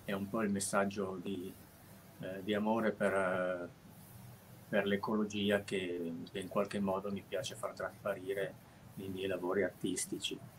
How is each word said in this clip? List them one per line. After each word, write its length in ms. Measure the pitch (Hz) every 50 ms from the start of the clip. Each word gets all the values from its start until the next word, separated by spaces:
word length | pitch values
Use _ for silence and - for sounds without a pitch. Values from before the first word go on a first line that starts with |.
| -
È 100 | - 101
un 160 | 98 101 98
po' 120 | - 113
il 80 | 110 101
messaggio 680 | 101 98 95 - - 101 98 101 98 107 98 95 95 92
di, 320 | 87 101 98 87 90 95 - - - - - - - - - - - - - -
eh, 220 | - 92 95 98 95
di 100 | 104 104
amore 380 | 104 104 107 110 117 110 107
per, 760 | 101 - 107 98 95 98 95 92 92 92 92 90 92 87 87 87 - - - - - - - - - - - - - - - - - - - -
per 160 | - 104 98
l'ecologia 800 | 101 101 98 - - 110 107 107 104 104 104 101 104 104 101 98
che, 500 | - - 98 95 87 87 87 85 82 82 87 87 -
che 80 | - 101
in 80 | 92
qualche 320 | 90 - 104 101 - - 104
modo 320 | 101 98 95 95 95 101
mi 120 | 101 95 -
piace 280 | - - 92 92 - 98
far 180 | - - 95 -
trasparire 920 | - 92 - - - - 104 98 95 90 95 98 98 98 92 - - - - - - - - - -
nei 100 | 98 95
miei 180 | 92 92 95
lavori 360 | 98 92 87 87 90 95 101 92
artistici. 760 | 87 - - - 95 90 - - - - - - - - - - - -